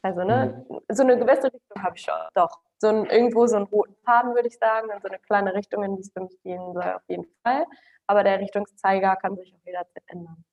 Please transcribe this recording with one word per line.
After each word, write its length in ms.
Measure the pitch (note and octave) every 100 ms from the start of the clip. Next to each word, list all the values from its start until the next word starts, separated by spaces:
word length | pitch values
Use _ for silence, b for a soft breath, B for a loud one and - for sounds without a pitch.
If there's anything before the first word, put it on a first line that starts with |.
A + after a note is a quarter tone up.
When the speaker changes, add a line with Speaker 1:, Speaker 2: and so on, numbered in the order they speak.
Speaker 1:
also, 220 | F#3+ F3
ne, 280 | F#3 B3 B3+
Speaker 2:
Mhm. 140 | - - - _
Speaker 1:
so 140 | G#3+
'ne 140 | C4 B3
gewisse 340 | A#3+ C4+ C4
Richtung 300 | B3+ _ G#3
habe 120 | F#3+ F3
ich 60 |
schon, 100 | - D#2+ D#2+
doch. 260 | - E3+ - _ _
So 100 | G#3+
'n, 160 | A3 G3+
irgendwo 380 | A3 A#3+ A#3 A#3
so 80 | G#3+
'n 60 |
roten 320 | G3+ G#3 - _ -
Faden, 280 | A#3+ B3 A#3+
würde 120 | A#3+
ich 100 | _
sagen, 320 | A3 A3 A3
und 100 | G3+
so 60 | G3
'ne 80 | F#3+
kleine 340 | _ G3+ G3
Richtung, 300 | F#3+ G3+ G#3
in 120 | G3+ G3
die 60 |
es 100 | G3
für 80 | -
mich 180 | F#3 F#3
gehen 300 | F#3+ F3+ F3+
soll, 100 | F3+ F3+
auf 80 | F#3 _
jeden 180 | F3+ E3+ _
Fall. 220 | - C4+ E4+ b b b -
Aber 160 | G3+
der 160 | G3 G3
Richtungszeiger 760 | G3 G3+ G#3 _ F#3+ F#3+ F#3+ F#3+
kann 180 | F#3+ F#3+
sich 180 | F#3
auch 100 | _ F3+
jederzeit 380 | F3+ F3 - _
ändern. 360 | F3 E3 E3 _